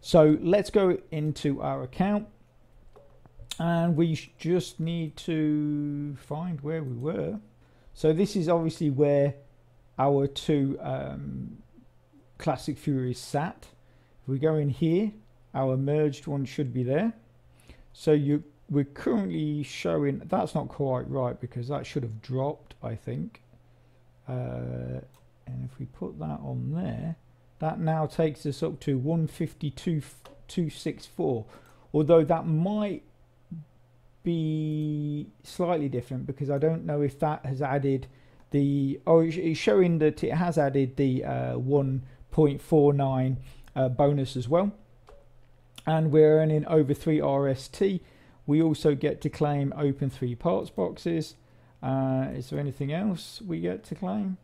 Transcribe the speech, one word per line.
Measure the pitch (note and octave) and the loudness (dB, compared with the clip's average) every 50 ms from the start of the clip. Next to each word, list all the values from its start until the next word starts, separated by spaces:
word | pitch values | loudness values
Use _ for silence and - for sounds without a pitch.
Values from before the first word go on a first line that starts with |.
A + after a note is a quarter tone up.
| _ | _
So | - - E3+ D#3 D3+ D3+ - - | 6 8 8 10 8 8 4 4
let's | D#3+ F#3 G#3 G3 - | 2 2 2 2 2
go | - G#3+ G3 F#3 F3 - - - | 2 4 4 4 2 0 -4 -8
into | - D#3 D3+ D3+ D3 - - D3 C#3 C3+ - | -6 -4 -2 -4 -4 -2 -2 -2 -2 -2 -4
our | C#3 C#3 C3+ C3 | -4 -4 -4 -8
account, | B2+ - - F3+ G3 G#3 G#3 G#3+ - - _ - _ _ _ - - - - - - - - - - - - - - _ - - - - - | -10 -2 -2 0 2 2 -2 -2 -6 -16 _ -20 _ _ _ -20 -20 -20 -20 -20 -20 -20 -20 -20 -20 -20 -20 -20 -20 _ -20 -16 -16 -8 -4
and | E3 E3+ E3+ E3+ E3+ E3+ E3+ | 0 0 2 2 2 2 4
we | C#3+ E3+ E3 D#3+ | 4 2 2 2
sh-, | - - - _ _ | -2 -4 -12 _ _
just | - D#3+ F3 F3+ - - - - | -2 0 0 0 0 -2 -6 -6
need | D#3+ E3 E3+ E3+ D#3+ D#3 - | -6 -4 -4 -4 -6 -6 -8
to | - - - E3 D#3 D#3 D3+ D3+ D3+ D3+ D3 D3 D3 D3 D3 C#3+ C#3+ C#3+ D3 C#3+ | -10 -6 -2 -2 0 2 2 0 0 0 -2 -2 -2 -4 -4 -4 -6 -6 -8 -10
find | B2+ - - D3 D3+ E3+ F3+ E3+ C#3 | -12 -10 -10 -8 -8 -6 -6 -8 -6
where | C#3 D3 D#3+ D#3+ D3+ | -6 -6 -6 -4 -4
we | C3 B2 | -6 -8
were. | A#2 B2+ D3+ E3+ - - - G#3+ G#3 - - _ _ _ _ _ _ _ - - | -6 -4 -4 -4 -4 -4 -4 -6 -8 -12 -16 _ _ _ _ _ _ _ -20 -12
So | - - D#3 D#3+ | 0 2 2 4
this | D#3+ G3+ G3+ - | 4 2 2 2
is | G3+ E3 D#3 | -2 2 2
obviously | F3 E3+ E3 D#3+ D#3 - E3+ D3 | 2 2 2 0 -2 0 0 0
where | C#3 C3 D3 C#3+ C#3+ C#3+ C#3 C#3 C3 - - - - - _ _ _ - _ - _ - | 4 4 4 6 6 6 4 4 0 -4 -14 -20 -20 -20 _ _ _ -20 _ -20 _ 0
our | C3 C#3 C#3+ C#3 C#3 | 2 4 4 4 2
two, | C#3 C#3 - - - D#3 D3 C#3 C#3 C#3 - - | 0 -2 -6 0 2 2 2 2 0 -2 -4 -6
um, | C#3 C3 C3+ C#3 C#3 C3+ C#3 C#3+ C#3+ C3+ C3+ - - - - - - - - - - _ - _ _ _ - _ _ _ | -6 -6 -6 -6 -8 -10 -10 -10 -8 -8 -8 -10 -10 -12 -16 -20 -20 -20 -20 -20 -20 _ -20 _ _ _ -20 _ _ _
Classic | - - E3 C#3 A#2 - - C#3+ | -6 -2 -2 -2 -2 -4 -8 -8
Furies | - - - C#3+ C3 B2+ B2+ B2 - | -4 -2 -2 -2 0 -2 -2 -4 -6
sat. | - - - C#3+ D3+ - - - - - - - - _ - - _ _ _ - | -8 -4 -4 -2 -2 -4 -6 -12 -20 -20 -20 -20 -20 _ -20 -20 _ _ _ -16
If | - - | -6 -6
we | C3+ C3+ | -4 0
go | C#3+ D#3 D#3 | 2 2 2
in | D#3 D3 C#3+ | 2 0 0
here, | C3 - F3 D#3+ E3 F3+ G#3+ G#3+ G#3 - - - _ _ - _ - | 0 0 2 2 2 2 0 0 -4 -8 -20 -20 _ _ -20 _ -4
our | C3 C3+ C3 C3 C3 | -2 0 0 0 0
merged | C3+ C#3 D3 D3+ D3+ D3+ C#3 D3 - | 0 0 2 2 2 0 0 -4 -8
one | - C#3+ C#3 C3+ | -6 -4 -4 -4
should | A#2+ - - D3+ B2+ A#2 | -6 -4 -4 -4 -4 -2
be | B2+ B2+ | -4 -2
there. | A#2+ C3+ D#3 G#3 A#3 A3+ - - _ _ - _ - - - - _ - - - - - | 0 0 0 0 0 -4 -6 -18 _ _ -20 _ -20 -20 -20 -20 _ -20 -20 -20 -20 -20
So | - - D#3+ D3+ | -4 4 4 4
you, | D3+ C#3+ C#3 D3 D3 D#3+ - _ _ - - | 4 6 2 2 0 0 -6 _ _ -8 0
we're | C#3+ C#3+ C#3 | 0 0 0
currently | C#3 - - - - B3 A3 G3 F#3+ E3+ D#3+ D#3 D3+ D3 D3 C#3+ | 0 -4 -6 -2 0 0 0 0 -2 -2 -2 -2 -2 -2 -4 -6
showing, | - - - - E3+ E3 D#3 D3 C#3+ C#3 - - | -8 -10 -6 -4 -2 0 0 0 0 -2 -4 -4
that's | D#3+ - F#3+ - D#3+ - | -2 0 0 0 0 -2
not | F#3 - | -4 -4
quite | - - - D3 C3+ B2+ B2 B2+ C3 | -4 -4 -4 -2 0 0 -2 -4 -4
right | C3+ C3+ B2+ B2 B2 - | -4 -2 -2 -2 -4 -6
because | - A#2+ - B2 A#2+ B2 | -10 -10 -8 -8 -6 -6
that | D3 C#3 C3+ | -6 -6 -6
should | - - D3 B2 | -4 -6 -4 -4
have | A2+ A2 A2 | -4 -8 -10
dropped, | - - B2+ C3 C3+ C#3+ D3+ - - - - - - | -10 -6 -4 -2 -2 -2 -4 -8 -14 -20 -20 -12 -10
I | A#2 A2+ | -10 -10
think. | A2+ - - A#2+ C#3 E3 A3 - - - _ - - - _ - _ _ _ _ _ _ - _ _ _ - | -8 -8 -8 -8 -6 -8 -8 -10 -18 -20 _ -20 -20 -20 _ -20 _ _ _ _ _ _ -20 _ _ _ -10
Uh, | B2+ B2+ B2+ B2 B2 B2 B2 B2 B2 B2 B2 B2 B2+ C3 C3 - - - _ - _ _ _ | -8 -6 -6 -6 -8 -8 -8 -8 -8 -8 -8 -8 -10 -10 -12 -16 -20 -20 _ -20 _ _ _
and | - B2+ B2+ B2+ | -14 -12 -10 -10
if | B2+ - - | -12 -10 -12
we | C3+ | -14
put | B2 - - - - - D3 | -14 -12 -12 -12 -12 -10 -10
that | D#3 D#3 C#3+ - | -10 -8 -8 -8
on | C#3 C3+ B2+ B2 B2 B2+ D3 | -8 -8 -8 -6 -6 -6 -6
there, | E3 F#3 - - A2+ D3 E3 E3 - _ - - _ _ _ _ - | -4 -6 -6 -6 -6 -6 -8 -8 -10 _ -20 -20 _ _ _ _ -6
that | - D#3 E3 - | -6 -6 -4 -2
now | E3 D#3+ D#3+ D#3+ D#3 | -2 -2 0 0 -2
takes | C#3+ - - E3 D#3 C#3+ - - | -2 0 0 0 0 0 -2 -6
us | D3 C#3 - E3 | -6 -4 -4 -4
up | D#3+ D#3 - | -6 -6 -6
to | - - C#3 C3 | -4 -2 -2 0
one | B2+ D3 E3 E3 D#3+ D3+ | 0 0 0 0 0 -2
fifty-two | - - E3 C#3+ - - - D3 - - - F#3+ E3 D3+ C#3 - - - - - - - - - | -2 -4 -6 -6 -6 -6 -8 -8 -8 -4 -4 -2 -2 -2 -4 -6 -16 -20 -20 -20 -20 -20 -20 -8
two | - - F3 D3+ | -4 -2 -2 -2
six | - - - - - - - | -4 -6 -6 -6 -6 -6 -12
four, | - - - E3+ D3+ C3 A2+ G#2+ - - - - - - - - - - | -18 -8 -4 -2 -2 -2 -2 -6 -10 -18 -20 -20 -20 -20 -20 -20 -2 0
although | D3 D#3 C#3+ E3+ E3 D#3 | 2 6 8 8 8 8
that | D3 E3+ D#3+ D#3+ | 6 2 0 0
might | E3 D#3+ D#3 E3+ F#3+ G#3 G#3+ G#3+ G#3 F#3 - - - - _ - _ _ _ _ _ F3 D#3+ D3+ _ _ _ - _ _ _ _ - _ _ _ | 0 0 0 0 0 0 -2 -2 -2 -4 -8 -12 -18 -20 _ -20 _ _ _ _ _ -16 -16 -16 _ _ _ -20 _ _ _ _ -20 _ _ _
be | F3 E3+ E3 D#3+ D#3 D#3 D#3 D#3 D#3 D3+ D3+ D3+ D3+ D3+ D3 D3 D3 D3 D3 F#3+ - _ _ _ | -2 -2 0 0 -2 -2 -2 -2 -4 -4 -4 -4 -4 -4 -4 -4 -4 -6 -8 -8 -12 _ _ _
slightly | - - - F3+ E3+ F3+ D#3+ D3+ C#3 | -20 -4 -4 -2 0 0 0 -2 -2
different | B2+ B2 A#2+ - C3+ B2+ C3 | -4 -6 -6 -6 -8 -8 -8
because | C3 C3+ - D3 C3+ | -8 -8 -6 -4 -4
I | C#3+ C#3+ | -2 0
don't | C#3+ D#3+ D#3+ E3 - | 2 0 0 -2 -4
know | E3 D3 D3 D3 | -4 -2 0 0
if | C#3 C3 - | -2 -2 -2
that | - D3+ D3+ - - | -2 -2 -2 -4 -6
has | B2+ C3+ B2+ C#3+ | -8 -6 -4 -2
added | C3+ C3+ C#3+ C3+ C#3 C3+ C3 C3 - - - - - - - - _ | -2 -2 0 0 0 -2 -2 -4 -8 -18 -20 -20 -20 -20 -20 -16 _
the, | - C#3+ C#3 C#3+ C#3 C#3+ C#3 C3+ C#3+ - - | 0 0 2 2 2 0 0 0 -2 -4 2
oh, | - E3 E3 | 6 6 6
it's, | E3 E3 D#3 | 6 4 0
it's | F3 E3+ D#3+ D#3+ - | -2 -2 -2 -2 0
showing | - - G#3 G3+ F#3 F3 E3+ D#3+ | 2 4 6 6 6 4 4 4
that | D3+ D3+ D3 - - | 4 2 2 2 -4
it | - B2 | -2 0
has | D#3 F3+ F3 D#3 D#3+ | 0 0 2 2 2
added | D3 C#3 B2 C#3 C3+ C3 C3+ | 2 2 2 2 0 0 0
the, | - C#3+ C3 B2+ C3 - | 0 2 2 2 0 -2
uh, | C#3 C3 B2 B2+ B2+ B2 | -4 -4 -4 -4 -4 -4
one | B2 B2 C3 C#3+ C#3+ C#3 C3+ C3 C3 - - - - - _ - | -2 0 2 2 2 2 2 -2 -4 -6 -8 -18 -20 -18 _ 2
point | - D#3 D3 C#3 C3 | 4 4 4 4 0
four | - - E3+ D#3 C#3+ C#3+ C#3+ | -2 2 4 6 6 6 6
nine, | C#3+ C#3 C3+ C3 C3 C3 C3 C3 B2+ - - - - - - - | 4 2 2 2 0 0 0 0 -4 -6 -14 -18 -20 -20 -10 -2
uh, | - C3+ B2+ | 0 0 0
bonus | B2 - C#3+ C#3+ D3 C#3+ C3+ B2 - | 4 4 4 4 4 2 0 -2 -4
as | B2+ A#2+ A#2+ | -6 -2 2
well. | D3+ E3+ G3 G3+ G3+ - - _ - - - - - - _ - - - - - - _ _ _ _ - - | 2 2 2 2 -2 -6 -20 _ -20 -20 -20 -20 -20 -20 _ -20 -20 -20 -20 -20 -20 _ _ _ _ -10 -2
And | - D#3+ D#3+ D#3+ D#3 | 0 0 2 2 4
we're | C#3+ D#3 D#3 D3+ D#3 D#3 | 6 8 8 8 8 6
earning | D#3+ D#3 D#3 D#3 D3+ | 6 4 2 0 0
over | - D#3+ D#3+ D3+ C3 C#3+ | 4 4 4 4 4 0
three | C#3 - E3 D#3 D3+ | -2 0 0 2 2
R | C#3+ C#3+ C#3 C#3 C#3 | 2 2 2 2 2
S | C#3 C3+ C3 - - | 0 0 -2 -6 -14
T. | - - G3+ G3 G3 F3 - - - - - - - _ - - | -2 0 0 0 0 -2 -6 -10 -20 -20 -20 -20 -20 _ -2 0
We | C#3+ D#3 D#3+ | 2 4 4
also | D#3+ D3+ - - D#3 D3 | 4 2 4 4 2 2
get | C3+ D#3 D3 - - - | 4 0 -2 -2 -2 -4
to | D3+ | -6
claim | - - D3+ D3 D3 C#3+ C#3 C#3 - | -2 0 0 0 2 0 0 -2 -2
open | - D3+ C#3+ C#3 C#3 D3 C3+ | 0 0 0 0 0 -4 -6
three | - - - B2 A#2+ | -4 -4 -6 -6 -6
parts | A#2 - F3 F#3 G3 - - | -2 -2 0 0 0 -2 -6
boxes. | - - F#3+ - - - - E3+ E3+ E3 D#3 - - _ _ _ _ - - - _ _ - | -4 -4 -4 -4 -4 -6 -4 -2 -2 -2 -2 -4 -10 _ _ _ _ -20 -20 -20 _ _ -6
Uh, | C3 C3 C3+ C3+ C3 C3 C3 C3 C3+ B2 | -2 -2 0 0 0 0 0 -2 -4 -6
is | - B2 - | -10 -10 -6
there | D3 C#3+ | -6 -4
anything | C#3+ C#3+ B2+ - C#3+ C#3 D3+ | -4 -4 -4 -4 -4 -4 -2
else | E3+ G3+ G#3+ F3+ D#3+ - - - - A3+ | -2 -2 -2 -2 -4 -8 -14 -16 -16 -10
we | F#3+ E3 E3 | -8 -6 -4
get | E3 F3 F3+ G3+ - | -4 -4 -4 -6 -8
to | - E3+ | -10 -10
claim? | - - F3+ F#3+ G#3+ G3+ F#3+ F#3+ F#3 | -8 -6 -4 -4 -4 -4 -4 -6 -8